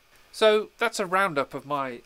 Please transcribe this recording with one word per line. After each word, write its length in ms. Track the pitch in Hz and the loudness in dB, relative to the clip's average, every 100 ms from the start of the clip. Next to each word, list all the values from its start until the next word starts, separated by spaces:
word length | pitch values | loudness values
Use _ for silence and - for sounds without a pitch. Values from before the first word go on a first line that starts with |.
| _ _ _ | _ _ _
So 380 | - 220 214 208 - | 0 4 4 0 -4
that's 220 | 233 - | -4 -2
a 80 | 185 | -2
roundup 480 | 185 196 143 127 143 | 0 2 0 -2 -6
of 100 | 127 | -6
my 380 | 143 135 120 | -4 -4 -8